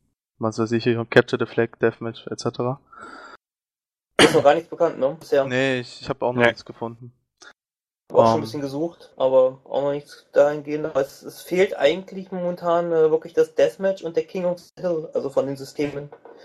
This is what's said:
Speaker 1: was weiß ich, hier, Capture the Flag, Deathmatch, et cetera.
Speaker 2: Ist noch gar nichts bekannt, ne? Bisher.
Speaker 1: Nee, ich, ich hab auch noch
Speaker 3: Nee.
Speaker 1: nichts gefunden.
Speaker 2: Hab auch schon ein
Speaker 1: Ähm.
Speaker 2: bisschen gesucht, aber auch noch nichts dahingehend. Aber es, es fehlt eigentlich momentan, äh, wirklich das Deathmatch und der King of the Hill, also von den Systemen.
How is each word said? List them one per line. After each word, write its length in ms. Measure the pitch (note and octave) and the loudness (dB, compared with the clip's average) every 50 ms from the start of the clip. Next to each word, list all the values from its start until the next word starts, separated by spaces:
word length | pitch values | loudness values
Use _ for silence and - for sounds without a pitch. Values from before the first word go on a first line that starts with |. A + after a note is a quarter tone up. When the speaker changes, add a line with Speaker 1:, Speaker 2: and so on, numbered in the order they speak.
| _ _ _ _ _ _ _ - | _ _ _ _ _ _ _ -6
Speaker 1:
was 180 | A#2 A2 G#2+ - | -4 -4 -2 -2
weiß 140 | A2+ A2 | -2 0
ich, 120 | A#2 A2+ A2+ | 0 0 2
hier, 200 | B2+ A#2 A2+ A#2 | 2 0 0 0
Capture 340 | - - C3 A#2+ - - A#2+ A#2+ | 4 6 6 6 6 2 -4 -4
the 60 | - | -2
Flag, 260 | - - A#2 A2+ _ - | 0 -2 -2 -2 _ 0
Deathmatch, 460 | - A2+ A2 - A#2 A#2 A#2 - - | 0 0 0 -2 -10 -10 -10 -12 -12
et 140 | - A2 - | -12 -10 -6
cetera. 400 | - B2 A#2 - B2 B2 C3+ - _ _ - - - - - - - - - - _ _ _ _ _ _ _ _ _ _ _ _ _ _ _ - | -6 -6 -4 -4 -4 -4 -4 -6 _ _ -20 -20 -20 -20 -20 -20 -20 -20 -20 -20 _ _ _ _ _ _ _ _ _ _ _ _ _ _ _ 4
Speaker 2:
Ist 140 | E3+ D#3+ E3 | 4 6 6
noch 100 | D#3 C3 | 6 6
gar 120 | C#3 D3+ | 6 4
nichts 140 | E3+ E3 - | 4 2 -6
bekannt, 280 | - - F3 D#3+ - - | -2 0 0 0 0 0
ne? 160 | C3 C3+ C3+ - | -2 -2 -2 -4
Bisher. 260 | - - D3+ C#3+ C3+ | -6 0 0 2 2
Speaker 1:
Nee, 360 | C#3 B2+ B2+ C3+ C3+ C3 B2+ | 2 0 0 0 0 0 -2
ich, 200 | A#2+ - - - | -4 -8 -14 -16
ich 80 | - - | -8 -8
hab 120 | C#3 - A#2 | -6 -2 -2
auch 100 | A#2 B2+ | -2 2
noch 80 | B2 | 4
Speaker 3:
Nee. 60 | A#2+ A#2+ | 4 4
Speaker 1:
nichts 180 | A#2 - - | 4 2 -8
gefunden. 480 | - - - A#2+ A#2 A#2 A#2 B2+ A#2+ _ _ _ _ _ _ - - - _ _ _ _ _ _ _ _ _ _ - | -18 -14 -10 -10 -10 -10 -12 -20 -20 _ _ _ _ _ _ -20 -20 -20 _ _ _ _ _ _ _ _ _ _ -4
Speaker 2:
Hab 60 | - - | 2 4
auch 80 | A#2 | 4
schon 80 | A2+ A2+ | 4 4
ein 20 | A2+ | 2
Speaker 1:
Ähm. 40 | |
Speaker 2:
bisschen 200 | A2 A2 A#2 D3+ | -2 -4 -8 -8
gesucht, 520 | C#3 C#3 C3+ C#3+ D#3+ E3+ - _ - - _ - | -8 -8 -6 -6 -8 -8 -8 _ -20 -18 _ -2
aber 440 | C3+ C3 C3 C3 C3 C3 C3 C3+ _ | -2 2 4 4 4 2 0 -6 _
auch 180 | - - C3+ C#3 | -6 -4 -4 -2
noch 80 | C#3+ | -2
nichts 360 | C#3+ D3 D3 - - - _ _ | -4 -6 -8 -14 -20 -20 _ _
dahingehend. 540 | - C#3+ C#3+ C#3+ D3+ D3+ C#3 D3 D3 D3+ D#3 | 2 2 2 2 2 -4 -8 -8 -6 -6 -6
Aber 160 | D#3 - C3+ | -4 -2 -4
es, 200 | - - - - | -4 -4 -6 -16
es 200 | - - - - | -18 -18 -18 -16
fehlt 340 | - - F3 F3+ F#3+ G#3+ - - | -12 -6 0 0 0 0 0 0
eigentlich 540 | F#3+ F#3 F3 F#3+ F#3+ - F#3+ F#3+ F#3 - | 0 0 0 0 -6 -12 -14 -14 -12 -10
momentan, 600 | - F#3 F3 F3 F3+ F3 F3 F3 E3+ F3 F3 E3+ | -8 -6 -4 -4 -6 -4 -2 0 0 0 0 0
äh, 200 | E3 D#3+ D#3 D#3 | 2 2 2 4
wirklich 220 | D#3 D#3+ D#3+ E3+ - | 2 0 -2 -2 0
das 200 | D#3 D#3+ D#3 - | 0 0 0 2
Deathmatch 480 | - F#3 D3+ - - F#3+ G3 F#3+ F#3+ - | 2 2 2 2 -2 -2 -2 -2 -2 -6
und 120 | E3 E3 | -6 -4
der 100 | D#3+ D#3+ | -4 -4
King 200 | - - F#3+ F3 | -4 -6 -4 -4
of 140 | F3+ F3 F3 | -4 -4 -4
the 220 | - - _ - | -10 -20 _ -8
Hill, 280 | D#3 F3+ F3 D#3+ D#3 - - | -6 -4 -4 -4 -6 -4 -6
also 160 | C3 B2 C#3 | -4 -4 -2
von 160 | C3+ C#3 C3 | -2 -2 -2
den 120 | C3+ C#3 C3 | -2 -4 -8
Systemen. 520 | C3+ - - - D3 C#3+ C#3 C#3+ D3 D3 - - _ - - - - | -10 -14 -8 -6 -6 -6 -6 -8 -12 -14 -18 -20 _ -20 -20 -20 -20